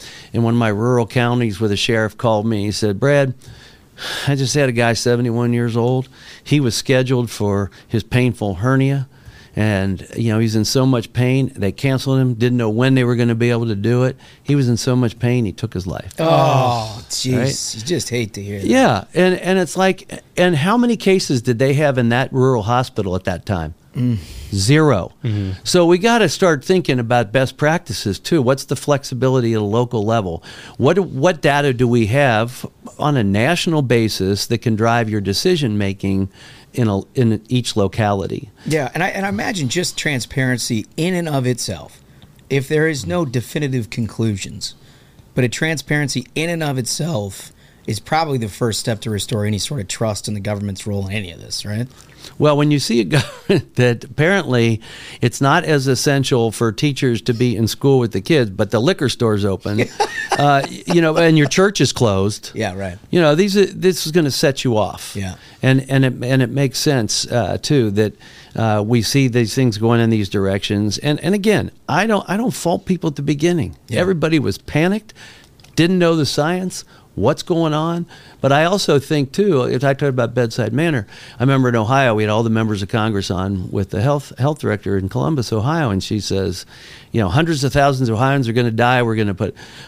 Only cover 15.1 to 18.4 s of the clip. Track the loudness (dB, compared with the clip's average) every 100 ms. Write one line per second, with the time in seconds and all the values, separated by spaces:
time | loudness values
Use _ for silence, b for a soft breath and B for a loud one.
15.1 | 0 0 0 0 -4 -6 -6 -6 -8 -8
16.1 | -2 2 4 4 2 2 0 -4 -10 -10
17.1 | -6 -2 0 -2 -4 -8 -8 -4 -4 -4
18.1 | -4 -6 -8